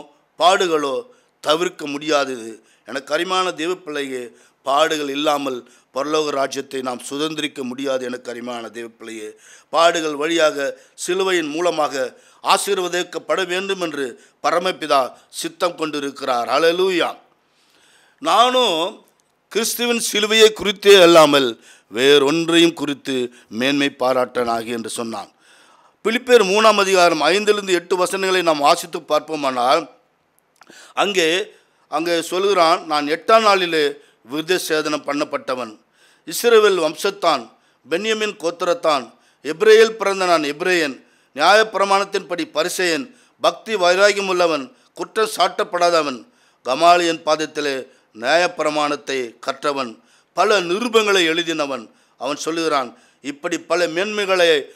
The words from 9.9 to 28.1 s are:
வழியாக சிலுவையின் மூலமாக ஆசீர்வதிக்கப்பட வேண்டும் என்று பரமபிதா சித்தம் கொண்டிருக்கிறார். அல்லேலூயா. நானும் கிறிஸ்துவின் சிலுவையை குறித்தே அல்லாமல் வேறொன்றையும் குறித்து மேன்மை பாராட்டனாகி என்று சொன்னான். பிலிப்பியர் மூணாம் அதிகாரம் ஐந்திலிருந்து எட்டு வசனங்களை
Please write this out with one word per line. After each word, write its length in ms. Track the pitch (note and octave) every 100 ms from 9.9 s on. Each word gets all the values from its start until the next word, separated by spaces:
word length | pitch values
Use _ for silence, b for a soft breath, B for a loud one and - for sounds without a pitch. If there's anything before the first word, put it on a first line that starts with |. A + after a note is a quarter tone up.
| E3+ D#3 C#3+
வழியாக 640 | D#3+ E3 D#3 C#3+ C3+ C3 b
சிலுவையின் 540 | - - F#3 F#3+ F3 D3+
மூலமாக 680 | D3+ F3 D#3+ C#3+ C3+ B2 - b b
ஆசீர்வதிக்கப்பட 1040 | C3 F#3+ G3 F#3+ F3 F3 F3 D#3+ - E3+ F3
வேண்டும் 340 | F3+ G3 F#3+
என்று 420 | E3+ C#3+ B2+ A2 b b
பரமபிதா 720 | D3 E3 F#3 F3 D3+ C#3+ B2 b b
சித்தம் 460 | - E3 D#3+ F3+ F3
கொண்டிருக்கிறார். 720 | D#3 D3 C#3 - C3+ A#2+ A2+
அல்லேலூயா. 680 | C3+ E3 F3 F#3+ F3 B2 - _ _ _ b b b b b b b
நானும் 840 | D3+ G3 B3 B3+ A#3 D#3+ F#3 - _ _ _ _ _
கிறிஸ்துவின் 540 | G3 A3+ - A#3+ A#3 A3+
சிலுவையை 420 | G#3 G#3 A3 A3
குறித்தே 480 | G#3+ F#3 F#3+ G3+ G3+
அல்லாமல் 640 | E3+ E3+ D3+ C#3+ B2 A2+ b b _
வேறொன்றையும் 800 | G#2 C3+ C#3+ C#3 E3 E3 E3+ E3+
குறித்து 600 | E3+ C#3+ C3+ - C3 A#2+ b b
மேன்மை 460 | G#2+ C3+ C#3+ C#3 C#3
பாராட்டனாகி 680 | B2+ B2+ B2 B2 A#2 A#2 A2+
என்று 240 | A#2 G#2+
சொன்னான். 400 | - A2+ G#2+ F2+ _ b b b b b b
பிலிப்பியர் 400 | G#3 A#3+ B3 A#3+
மூணாம் 360 | F#3+ G#3 A3 G3+
அதிகாரம் 420 | F#3+ F#3 F3 D#3+
ஐந்திலிருந்து 520 | D3 G3 G#3 G#3 G3
எட்டு 220 | F3 F3 F#3
வசனங்களை 460 | F3+